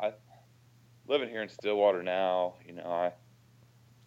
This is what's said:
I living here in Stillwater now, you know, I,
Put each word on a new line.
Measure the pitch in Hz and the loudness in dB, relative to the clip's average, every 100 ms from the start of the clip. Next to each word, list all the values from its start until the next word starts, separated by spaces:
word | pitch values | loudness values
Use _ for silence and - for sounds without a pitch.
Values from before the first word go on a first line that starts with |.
I | 104 - - - - - - - - - - | -6 -6 -20 -20 -20 -20 -20 -20 -20 -20 -2
living | 143 120 | -2 -2
here | 113 | -6
in | 104 | -8
Stillwater | - 104 104 101 90 | -6 -2 4 4 4
now, | 90 92 92 90 90 - 85 | 0 0 2 2 0 -4 -18
you | |
know, | 85 85 | -14 -6
I, | 87 90 - - - - - - _ - - | -2 -2 -4 -20 -20 -20 -20 -20 _ -20 -20